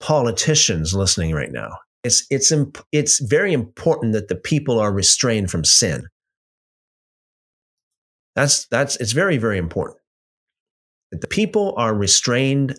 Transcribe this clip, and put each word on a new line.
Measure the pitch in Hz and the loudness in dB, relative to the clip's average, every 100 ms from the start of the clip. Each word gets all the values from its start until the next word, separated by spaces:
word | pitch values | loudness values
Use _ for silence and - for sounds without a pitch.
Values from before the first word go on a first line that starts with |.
politicians | - 151 120 - - 151 - 90 80 | 0 2 2 0 0 2 2 0 -2
listening | 98 95 - 82 | 0 0 0 0
right | 78 64 | -2 -4
now, | 58 53 - _ _ | -8 -10 -12 _ _
it's, | 120 127 - | 0 0 0
it's | 135 - | 0 2
imp-, | 156 143 - - | 0 -2 -6 -4
it's | 151 143 - | -2 0 0
very | 123 147 196 | 2 0 2
important | 147 110 - 170 - 113 | 0 -4 -4 -2 0 0
that | 107 104 | -2 -2
the | |
people | 98 - 151 - 117 | -6 -2 -2 0 0
are | 104 | 2
restrained | 101 95 - 127 110 92 | 2 2 2 2 0 0
from | 87 | -2
sin. | 78 - 101 65 - _ _ _ _ _ _ _ _ _ _ _ _ _ _ _ _ _ _ _ _ _ _ | 4 4 4 -2 -8 _ _ _ _ _ _ _ _ _ _ _ _ _ _ _ _ _ _ _ _ _ _
That's, | - 139 - - | -2 0 0 0
that's, | 117 139 - | -2 -2 -4
it's | 110 | -2
very, | 127 196 143 | 0 0 0
very | 113 98 | 0 -2
important | 85 98 69 - _ _ _ _ _ _ _ _ _ _ - | -2 -4 -8 -10 _ _ _ _ _ _ _ _ _ _ -14
that | 165 | -12
the | - | -6
people | - 214 214 196 - | -2 0 0 -2 0
are | 117 | 0
restrained | 107 101 - - 123 135 139 135 | 0 2 2 2 0 2 2 0